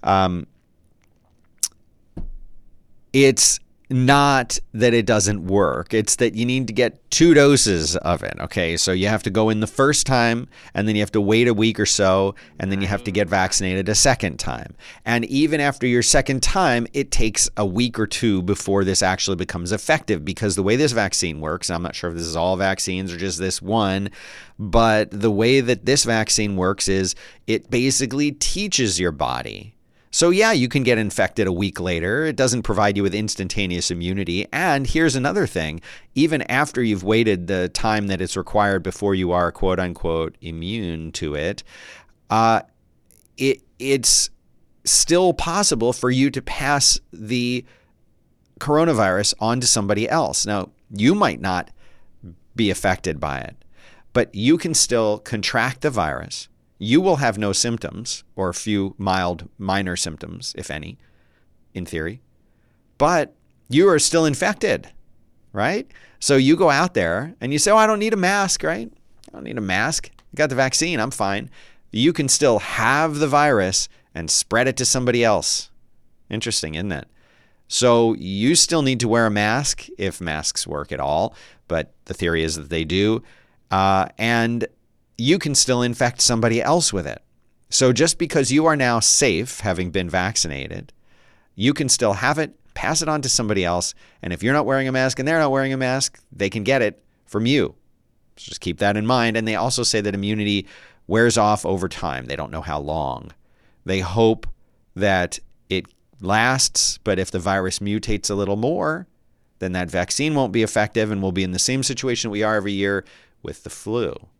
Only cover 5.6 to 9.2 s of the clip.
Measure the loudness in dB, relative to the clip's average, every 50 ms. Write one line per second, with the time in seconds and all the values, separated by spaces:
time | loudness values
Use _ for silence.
5.6 | 4 2 0 -2 -6 0 0 0 2 0 0 2 0 0 0 -2 -2 0 0 -2
6.6 | -2 -2 0 0 0 0 0 -8 _ -4 2 6 6 8 8 8 8 8 6 6
7.6 | 4 2 2 2 0 0 -2 -2 0 0 -2 -2 -2 -8 -8 -8 -10 -6 -4 -2
8.6 | -2 -2 -2 -2 0 0 0 0 2 0 0 0